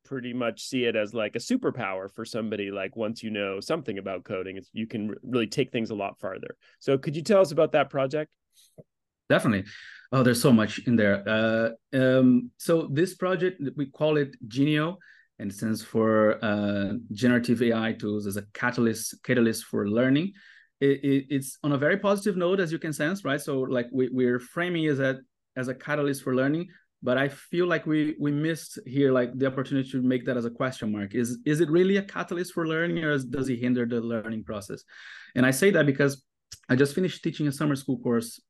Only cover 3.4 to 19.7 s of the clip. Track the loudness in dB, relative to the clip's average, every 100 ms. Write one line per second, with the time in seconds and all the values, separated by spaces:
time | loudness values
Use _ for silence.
3.4 | -2 -2 -4 -4 -4 -6 -6 -8 -6 -6
4.4 | -6 -10 -10 -8 -6 -4 -6 -6 -4 -2
5.4 | 0 -2 -2 -2 -4 -4 -6 -8 -10 -10
6.4 | -12 -16 _ _ 0 0 0 -4 4 6
7.4 | 6 4 2 2 0 -2 -2 -4 -6 _
8.4 | _ _ _ -20 -20 _ _ _ 0 2
9.4 | 2 0 -4 -14 -20 -20 -4 2 4 4
10.4 | 6 6 4 -2 2 4 4 2 0 0
11.4 | 2 2 0 -4 _ 2 4 6 6 6
12.4 | 2 -6 0 0 2 0 -2 -2 -2 0
13.4 | -2 -2 -6 -6 -8 -2 0 2 0 -6
14.4 | -6 0 2 2 0 -6 -16 -20 _ -10
15.4 | -10 -6 -4 -4 -2 2 4 6 4 2
16.4 | 0 0 0 -2 -2 -4 -8 0 2 2
17.4 | 2 2 2 0 -2 -4 -4 -4 -4 -8
18.4 | -10 -4 -2 2 0 0 -8 -8 0 2
19.4 | 2 0 -4